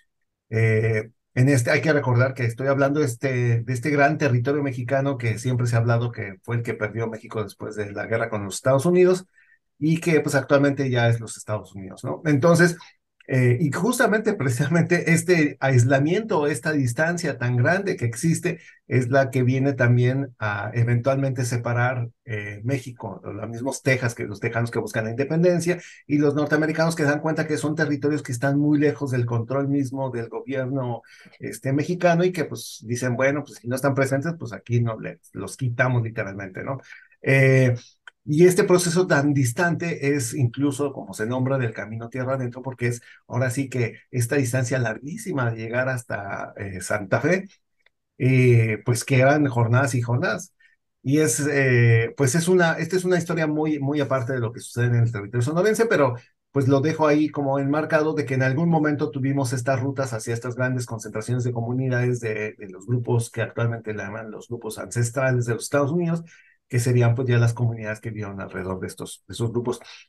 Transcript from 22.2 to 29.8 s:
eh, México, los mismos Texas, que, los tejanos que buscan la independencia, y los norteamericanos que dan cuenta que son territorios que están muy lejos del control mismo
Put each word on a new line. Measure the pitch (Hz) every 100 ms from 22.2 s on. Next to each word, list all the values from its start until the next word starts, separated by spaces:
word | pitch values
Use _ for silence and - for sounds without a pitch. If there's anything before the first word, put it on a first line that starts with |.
eh, | - 107 104 101
México, | 113 139 127 117 104 95
los | 104 101 110
mismos | 117 131 127
Texas, | - 113 123
que, | 117 120
los | 104
tejanos | 117 113 117
que | 117
buscan | 107 120 110
la |
independencia, | 117 139 160 180 175 165 175 - - _
y | 147
los | 147 139
norteamericanos | 147 151 156 156 165 165
que |
dan | 143 147
cuenta | 160 160 160
que | 151
son | 151 156
territorios | 151 143 143 151
que | -
están | 120 139 139
muy | 147 151
lejos | 147 143 143
del | 127 117
control | 117 113 135 139
mismo | 139